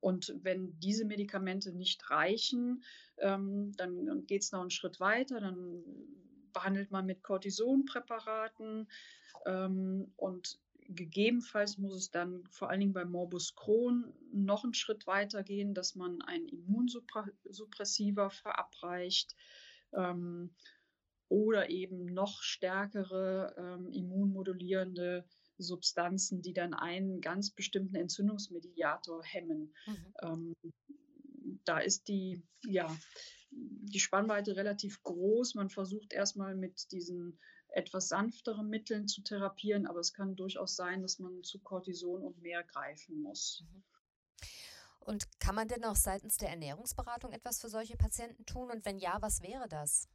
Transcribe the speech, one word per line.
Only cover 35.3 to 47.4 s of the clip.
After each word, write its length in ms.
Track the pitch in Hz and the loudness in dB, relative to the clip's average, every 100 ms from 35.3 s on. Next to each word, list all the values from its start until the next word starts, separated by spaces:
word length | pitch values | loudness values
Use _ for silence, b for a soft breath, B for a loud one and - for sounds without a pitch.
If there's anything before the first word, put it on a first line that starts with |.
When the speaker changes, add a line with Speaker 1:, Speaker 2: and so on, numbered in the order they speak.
| 226 247 | 6 4
Speaker 1:
Man 160 | 208 196 | 0 -2
versucht 420 | 196 190 208 208 | -2 -4 -4 -4
erstmal 420 | - 202 208 190 190 | 0 0 0 -4 -2
mit 360 | 185 185 - | -4 -6 -8
diesen 480 | 190 175 180 175 165 B B B | -6 -6 -4 -6 -10 B B B
etwas 400 | - - 190 185 | -4 -2 -2 0
sanfteren 600 | 190 220 - - 214 214 | 2 0 -2 -4 -4 -2
Mitteln 380 | 220 214 220 208 | -4 -2 -2 -2
zu 140 | - | -4
therapieren, 640 | 202 208 196 196 202 202 190 | -4 -2 -2 -2 2 2 2
aber 140 | 175 | 0
es 140 | 170 | -2
kann 220 | - 196 190 | -2 -4 -4
durchaus 400 | 190 190 190 - | -4 -4 -4 -2
sein, 260 | 180 190 | -2 -2
dass 160 | 185 - | -4 -4
man 240 | 185 180 | -6 -10
zu 160 | - 202 | -10 -12
Cortison 640 | - 190 185 170 175 175 | -6 -6 -6 -6 -4 -4
und 180 | 185 170 | -6 -10
mehr 220 | 170 175 | -6 -6
greifen 580 | 170 - 139 156 - 156 | -4 -8 -8 -10 -10 -8
muss. 420 | - - - - | -6 -4 -6 -6
Speaker 2:
Mhm. 200 | 165 190 - _ _ _ _ - B B B B B B | -12 -20 -20 _ _ _ _ -18 B B B B B B
Und 400 | - 208 - - | -6 -6 -6 -2
kann 160 | - 202 | 0 0
man 120 | 220 | 0
denn 180 | 240 226 | 0 0
auch 100 | 202 | 4
seitens 420 | - 196 214 - | 4 2 0 -2
der 120 | 160 | -2
Ernährungsberatung 840 | 170 151 143 247 - 247 240 254 | -4 -6 -6 -6 -4 -4 -6 -8
etwas 300 | - | -10